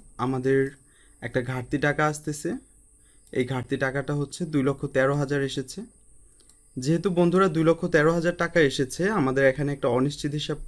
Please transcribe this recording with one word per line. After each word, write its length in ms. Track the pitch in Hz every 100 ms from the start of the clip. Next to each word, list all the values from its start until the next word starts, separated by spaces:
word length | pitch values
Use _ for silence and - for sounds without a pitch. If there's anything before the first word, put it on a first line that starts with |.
| - -
আমাদের 520 | 123 131 127 135 135 - _ _ - -
একটা 220 | 120 127
ঘাটতি 360 | 123 127 123 143
টাকা 280 | 147 143 151
আসতেছে। 480 | 151 - 147 165 247 - - - _ _ - _
এই 120 | -
ঘাটতি 320 | 120 135 120 135
টাকাটা 380 | 135 135 135
হচ্ছে 300 | 147 143 -
দুই 180 | 170 151
লক্ষ 240 | 135 135 143
তেরো 280 | 135 135
হাজার 280 | 143 139 143
এসেছে। 400 | 135 143 131 - 233 _ - - - - _ _ _ -
যেহেতু 340 | 127 170 196
বন্ধুরা 380 | 175 175 180 190
দুই 160 | 160
লক্ষ 220 | 156 165 175
তেরো 260 | 165 151
হাজার 240 | 170 170 175
টাকা 240 | 170 170
এসেছে, 500 | 143 131 139 - 185
আমাদের 340 | 214 131 131
এখানে 280 | 135 127 143
একটা 160 | 139 135
অনিশ্চিত 440 | 123 139 143 151
হিসাব 240 | 147 147 147